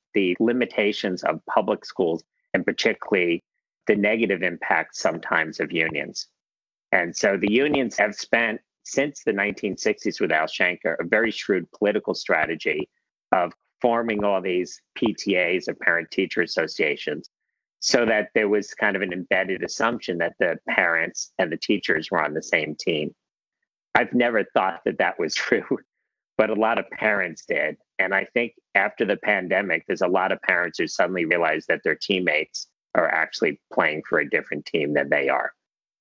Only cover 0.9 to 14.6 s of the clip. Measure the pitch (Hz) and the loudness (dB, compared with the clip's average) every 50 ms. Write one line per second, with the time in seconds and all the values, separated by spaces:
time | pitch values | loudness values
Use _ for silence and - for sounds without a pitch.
0.9 | - - - 101 92 87 - - 82 82 - - - 113 101 101 107 - - - | 0 0 -2 -4 -4 -2 -2 -2 -4 -4 -6 -6 -6 -4 -2 -2 -4 -4 -6 -8
1.9 | - - 95 82 82 82 - _ _ _ _ _ - - - - - - - 117 | -4 -2 -2 0 -2 -4 -6 _ _ _ _ _ -4 -2 -2 -2 -2 0 0 0
2.9 | 107 - - - 107 95 87 85 85 87 - _ _ _ _ _ _ _ _ - | 0 -2 -2 -2 0 2 2 2 0 -2 -4 _ _ _ _ _ _ _ _ 0
3.9 | 104 104 101 104 113 117 117 95 98 85 90 90 85 80 - - 90 80 82 - | 2 4 4 2 2 2 0 0 0 0 -2 -4 -4 -4 -2 0 0 0 0 -4
4.9 | - - - 87 80 - - - - 82 80 80 76 - 82 78 80 82 80 80 | -6 -2 -2 -2 -2 -2 -2 -2 0 0 0 -2 -4 -6 -6 -2 -2 -2 -2 -2
5.9 | 78 73 71 - - - - - _ _ _ _ _ _ _ _ _ _ _ _ | -2 -6 -8 -8 -10 -12 -14 -14 _ _ _ _ _ _ _ _ _ _ _ _
6.9 | - 92 87 85 82 - - 104 98 92 98 101 104 120 139 151 147 143 127 110 | 0 0 0 -2 -2 0 0 2 2 2 2 2 2 2 2 2 2 0 -2 -2
7.9 | - - 101 107 101 - - - - 117 117 113 110 113 - _ _ _ _ - | 0 0 0 0 0 -6 -4 -2 0 0 2 0 -2 -6 -10 _ _ _ _ -4
8.9 | - 135 139 151 139 - - - 101 101 101 104 98 - - 101 92 - - 107 | -2 -2 0 -2 -4 -4 -2 -2 0 0 -2 -2 -4 -4 -4 -4 -4 -2 -2 -2
9.9 | 104 - - 104 87 - 101 82 78 78 78 78 - - 95 90 90 - - 87 | -2 0 -2 -4 -2 -2 0 0 2 0 0 -2 0 0 0 0 0 -2 -2 -2
10.9 | 80 - 85 85 104 107 113 113 104 - - - 101 92 82 - - - 104 101 | -2 -2 0 2 2 2 2 0 -2 -4 -2 0 0 0 0 -4 -4 0 0 2
11.9 | 101 104 - - 90 - - - 92 80 76 76 85 82 - 78 76 76 - - | 2 0 -2 -2 -4 -4 0 0 2 2 2 0 -2 -2 -2 -2 -2 -2 -4 -6
12.9 | _ _ _ _ _ _ _ _ - 92 87 87 - - _ _ _ _ - 120 | _ _ _ _ _ _ _ _ 2 2 2 0 -2 -10 _ _ _ _ 2 2
13.9 | 117 117 117 117 110 104 104 101 98 95 90 95 90 90 | 2 2 0 0 0 0 2 2 2 2 0 0 0 0